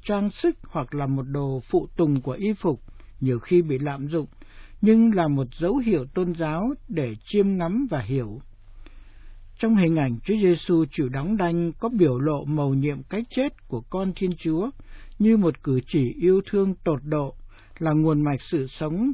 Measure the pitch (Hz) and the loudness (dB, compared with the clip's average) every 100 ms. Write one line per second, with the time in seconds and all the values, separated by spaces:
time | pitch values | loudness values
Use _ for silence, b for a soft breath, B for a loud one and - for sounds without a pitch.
0 | - 208 202 - 339 - - 170 131 143 | -2 -2 -2 -2 -2 -2 -6 -8 -6 -4
1 | 139 135 135 143 139 131 - 180 - - | -2 -2 -4 -4 -4 -4 -2 0 0 0
2 | 160 139 131 127 202 208 175 127 - b | 2 2 0 -2 -2 0 -2 -2 -6 b
3 | b b 131 120 - 175 160 131 147 139 | b b -2 0 2 2 2 0 -4 -6
4 | 143 165 135 - b b b b 208 226 | -4 -4 -6 -10 b b b b 6 6
5 | 226 196 160 139 127 - 170 269 226 165 | 6 4 2 2 0 -2 -2 0 2 0
6 | 131 185 180 170 160 160 226 285 - 170 | 0 -2 -2 -2 -4 -2 -4 -6 -6 -4
7 | 127 110 - 208 196 190 175 220 269 147 | -4 -6 -2 2 2 2 0 -2 -2 -4
8 | 98 135 110 110 - - - b b b | -2 -4 -4 -8 -16 -20 -20 b b b
9 | b b b b b - 226 220 170 160 | b b b b b -2 2 4 6 4
10 | 135 117 - 214 190 165 - 170 156 - | 0 -2 -2 2 4 2 2 2 2 0
11 | 131 135 160 214 175 170 170 - 233 240 | -2 -2 -2 0 0 0 -2 -2 -2 4
12 | 160 123 147 147 139 151 139 135 147 135 | 4 4 0 -2 -2 0 2 2 0 -4
13 | 135 202 233 - 285 - - 117 - 185 | -6 -8 -4 -2 -2 -4 -10 -10 -6 -4
14 | 190 170 185 165 165 160 226 - b b | -4 -2 -4 -2 -2 -2 -2 -6 b b
15 | b b 214 226 170 - - 127 - 156 | b b 4 6 4 0 0 -2 0 0
16 | 123 - 170 190 190 202 196 180 - 139 | 0 2 2 4 2 0 0 0 -2 -2
17 | 147 151 139 - - b b b 160 151 | -2 -4 -4 -8 -18 b b b -2 2
18 | 156 147 147 139 - 165 131 - 156 170 | 2 2 0 -2 -4 -6 -4 -6 -6 -2
19 | 262 | -2